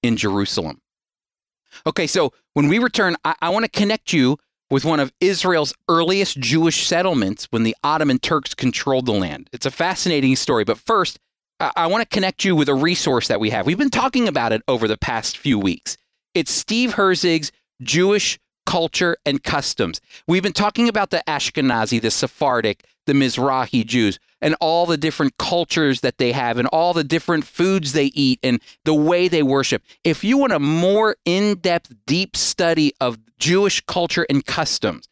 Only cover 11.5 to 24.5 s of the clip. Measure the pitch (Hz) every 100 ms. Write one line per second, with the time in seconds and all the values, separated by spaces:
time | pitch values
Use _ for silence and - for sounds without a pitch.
11.5 | _ 156 - 165 214 226 208 190 - 196
12.5 | 160 143 135 160 175 160 123 - 104 107
13.5 | 113 117 180 277 233 262 254 226 139 117
14.5 | 110 - 123 110 107 - 117 - - 147
15.5 | 113 95 85 - - _ _ _ 180 -
16.5 | - - 220 247 208 196 175 180 165 151
17.5 | _ _ _ 127 160 190 208 - - _
18.5 | _ - 180 165 - 175 - 147 135 -
19.5 | 147 - - 92 80 _ - - 180 196
20.5 | 165 208 233 240 214 196 170 - 147 -
21.5 | - 131 117 110 117 110 - 131 - 139
22.5 | 120 107 101 _ _ - 139 131 117 135
23.5 | 131 120 127 110 123 107 92 _ _ 151